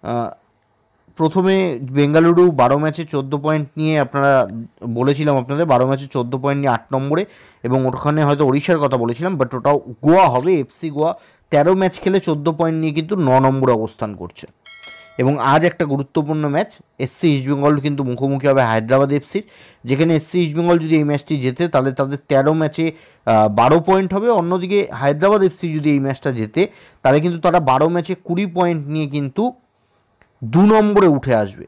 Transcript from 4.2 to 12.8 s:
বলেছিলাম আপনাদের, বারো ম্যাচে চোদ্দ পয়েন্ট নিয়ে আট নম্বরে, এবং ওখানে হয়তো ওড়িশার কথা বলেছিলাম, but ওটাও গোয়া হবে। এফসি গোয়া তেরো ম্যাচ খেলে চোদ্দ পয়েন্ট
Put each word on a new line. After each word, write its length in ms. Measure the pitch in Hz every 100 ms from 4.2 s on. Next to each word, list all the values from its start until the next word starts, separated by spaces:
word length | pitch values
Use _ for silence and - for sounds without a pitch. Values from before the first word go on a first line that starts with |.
| 139 135 120 113 113 _ 117
বলেছিলাম 500 | 117 131 139 151 139
আপনাদের, 280 | 123 143 165
বারো 220 | 127 127
ম্যাচে 200 | 135 135
চোদ্দ 300 | 135 120 131
পয়েন্ট 220 | 135 143
নিয়ে 140 | 139
আট 200 | 117 -
নম্বরে, 320 | 135 139 156 202 - - _
এবং 220 | 120 131 131
ওখানে 380 | 127 147 151
হয়তো 220 | 147 143 143
ওড়িশার 340 | 135 147 170
কথা 180 | 143 127
বলেছিলাম, 400 | 117 120 175 175
but 180 | 127 131
ওটাও 220 | 127 143 - 120
গোয়া 260 | 147 180 180
হবে। 300 | 123 151 175
এফসি 300 | 131 - 160
গোয়া 260 | 143 156 - _ _ _
তেরো 260 | 147 151 190
ম্যাচ 240 | 185 180
খেলে 200 | - 190
চোদ্দ 320 | 175 151 147
পয়েন্ট 280 | 156 165 160